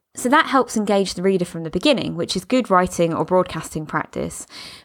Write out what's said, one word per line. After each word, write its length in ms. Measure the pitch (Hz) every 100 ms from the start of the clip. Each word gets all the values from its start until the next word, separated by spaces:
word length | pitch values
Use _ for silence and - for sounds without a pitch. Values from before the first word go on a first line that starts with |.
| _ -
So 140 | 247
that 160 | 302 269
helps 320 | 262 240 220
engage 380 | 208 202 190 -
the 80 |
reader 220 | 190 190 180
from 180 | 165
the 80 | 160
beginning, 440 | 185 294 226 - 160
which 200 | - 190
is 100 | -
good 240 | 254 233
writing 460 | 185 185 - 165 160
or 100 | 156
broadcasting 600 | 180 175 160 - 165 156
practice. 580 | 156 - - 165 - - - - -